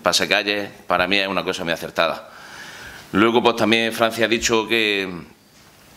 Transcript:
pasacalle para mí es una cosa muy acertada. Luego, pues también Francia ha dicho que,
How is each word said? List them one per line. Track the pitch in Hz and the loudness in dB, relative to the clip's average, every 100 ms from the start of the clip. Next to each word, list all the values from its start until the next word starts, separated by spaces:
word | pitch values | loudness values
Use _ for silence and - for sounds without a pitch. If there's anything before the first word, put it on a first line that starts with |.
pasacalle | 85 82 87 98 101 101 98 - - | 0 2 2 0 0 -2 -4 -10 -2
para | 90 90 | 0 2
mí | 101 | 0
es | 98 | 0
una | 92 85 | -2 -4
cosa | 92 | -4
muy | 85 | -4
acertada. | 80 80 - 82 71 - - - - - - - - - | -4 -4 0 0 0 -10 -20 -20 -18 -18 -18 -18 -18 -2
Luego, | 95 117 117 | 2 4 4
pues | 117 117 | 2 2
también | 107 113 113 | 2 2 2
Francia | 113 113 110 110 | 0 0 2 0
ha | |
dicho | 117 117 113 107 | 2 2 0 2
que, | 113 107 101 92 87 76 - _ _ - - - | 0 0 0 -2 -8 -14 -20 _ _ -20 -20 -14